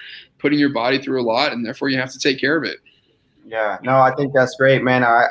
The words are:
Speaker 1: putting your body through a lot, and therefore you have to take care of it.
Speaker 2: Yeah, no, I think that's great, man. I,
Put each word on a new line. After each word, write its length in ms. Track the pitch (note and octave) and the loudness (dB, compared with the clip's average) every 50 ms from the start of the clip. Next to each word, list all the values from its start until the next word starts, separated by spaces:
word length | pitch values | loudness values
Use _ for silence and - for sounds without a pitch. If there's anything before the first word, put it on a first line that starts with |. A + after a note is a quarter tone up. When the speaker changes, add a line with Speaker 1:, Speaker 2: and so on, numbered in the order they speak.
| - - - - - _ _ _ | -20 -20 -20 -20 -20 _ _ _
Speaker 1:
putting 200 | - C#3+ D3 D3 | -2 0 2 2
your 100 | C#3+ C#3 | 2 0
body 320 | - A#2 A#2 B2 C3 C#3 | 0 -2 -2 0 -2 -2
through 220 | - C3+ C3+ C3 | -2 -4 -4 -2
a 20 | A#2+ | -2
lot, 280 | A2+ A2+ B2 D3 D3 | 0 0 0 0 -2
and 120 | A#2+ A#2+ A#2 | -2 -4 -6
therefore 240 | A2 - - C#3+ C#3 | -8 -8 -6 -4 -4
you 80 | C3 | -2
have 160 | C3 B2+ C3 | -2 -4 -6
to 60 | - - | -8 -4
take 200 | - D3 C3 C3+ | -2 -2 -2 0
care 180 | C3 C3+ D#3+ | -2 -2 -2
of 80 | D#3+ B2+ | -2 -4
it. 160 | F#2+ D2 - _ _ _ _ _ _ _ _ _ _ _ _ _ | -6 -8 -10 _ _ _ _ _ _ _ _ _ _ _ _ _
Speaker 2:
Yeah, 320 | A2+ A2+ A2 G#2+ G#2 G2+ - | -8 -4 -4 -2 -4 -4 -4
no, 160 | - B2+ C3 C3 | -2 0 4 4
I 160 | C3 C3 C3 | 4 4 2
think 200 | C#3+ C#3+ C3 C#3 | 0 -4 0 2
that's 220 | C3+ B2+ D#3+ - | 2 2 2 0
great, 280 | - C3 C3+ C3+ A#2+ A#2 | 0 2 4 4 4 2
man. 180 | B2+ B2+ B2+ | 2 2 2
I, 240 | B2 A#2 A#2 A#2+ A#2+ - | 4 4 4 4 2 2